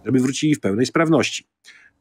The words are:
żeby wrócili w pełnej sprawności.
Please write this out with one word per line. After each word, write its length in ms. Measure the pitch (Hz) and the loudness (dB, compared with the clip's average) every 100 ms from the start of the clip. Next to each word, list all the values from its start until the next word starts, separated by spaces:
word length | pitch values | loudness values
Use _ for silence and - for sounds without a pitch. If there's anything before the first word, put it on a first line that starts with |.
| 107 | -2
żeby 140 | 127 | 0
wrócili 360 | 127 139 156 147 | 0 0 0 0
w 40 | |
pełnej 260 | 98 101 131 | -2 -2 -2
sprawności. 580 | 160 160 156 - - - _ - - _ _ | 0 2 2 0 -4 -14 _ -20 -20 _ _